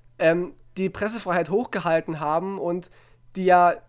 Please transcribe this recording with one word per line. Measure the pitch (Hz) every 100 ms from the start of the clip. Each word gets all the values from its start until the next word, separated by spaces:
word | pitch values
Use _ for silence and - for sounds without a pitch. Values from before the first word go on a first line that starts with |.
| - -
ähm, | 160 175 175 - - -
die | 190
Pressefreiheit | - 208 226 190 175 165
hochgehalten | 196 247 196 170 165 165 156
haben | 151 160 190 196
und | 175 180 - _ _ _ _ 190
die |
ja, | 185 180 175 -